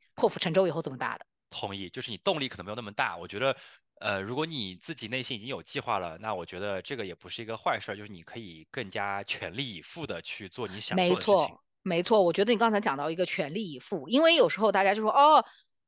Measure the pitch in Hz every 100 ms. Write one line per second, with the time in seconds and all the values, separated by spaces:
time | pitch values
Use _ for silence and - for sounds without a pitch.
0 | _ - 220 - 175 180 185 151 151 127
1 | 123 - - _ _ - 101 98 92 131
2 | 120 98 202 160 131 - 90 113 104 101
3 | 120 87 87 101 135 - - - _ -
4 | 104 98 101 127 160 147 95 90 - 147
5 | 107 131 120 117 120 101 - 143 123 101
6 | 85 85 110 95 85 90 101 95 - 127
7 | 98 85 110 - 110 110 - 113 104 104
8 | 104 92 - 117 101 80 78 - 98 104
9 | 101 98 101 - 92 104 135 87 - 170
10 | 147 85 - - 98 - 208 101 - 185
11 | 180 180 - 190 143 - _ _ 185 170
12 | 175 220 175 165 208 214 233 208 196 139
13 | 151 165 175 - 143 190 190 131 - 180
14 | 135 254 330 330 - 196 220 196 196 208
15 | 214 254 294 294 - - _ _